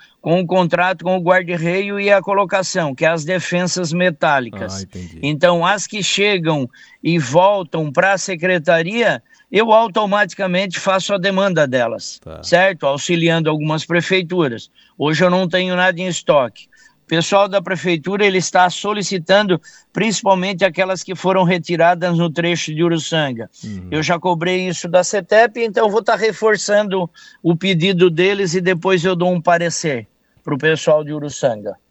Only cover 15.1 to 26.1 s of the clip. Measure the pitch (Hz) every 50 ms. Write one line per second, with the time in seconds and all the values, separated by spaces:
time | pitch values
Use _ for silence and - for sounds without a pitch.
15.1 | 160 147 185 180 175 185 190 165 185 180 185 185 180 180 185 185 180 165 185 185
16.1 | 160 - - - 156 143 127 113 - - - _ _ _ _ _ _ _ _ -
17.1 | 160 165 160 - 196 196 202 196 190 196 170 185 190 147 147 185 175 160 - 175
18.1 | 196 196 208 202 185 185 - - - 185 180 180 170 - - 202 208 208 180 -
19.1 | 202 185 160 - 190 202 214 190 175 160 - - - - _ _ _ 151 208 226
20.1 | 185 - - 196 190 180 180 196 202 170 202 185 151 175 190 185 190 180 - -
21.1 | 185 - - 185 185 190 185 170 185 175 156 - 175 160 165 175 180 170 180 175
22.1 | 170 165 170 170 135 170 165 170 175 160 - 160 156 151 170 170 170 160 135 -
23.1 | 165 160 151 139 123 113 113 - _ - - 110 104 92 90 90 - 156 156 -
24.1 | 175 165 180 185 175 160 170 180 185 185 185 185 170 - - 175 170 180 180 -
25.1 | - 202 175 - 208 214 233 247 220 247 233 220 190 220 226 208 196 226 208 -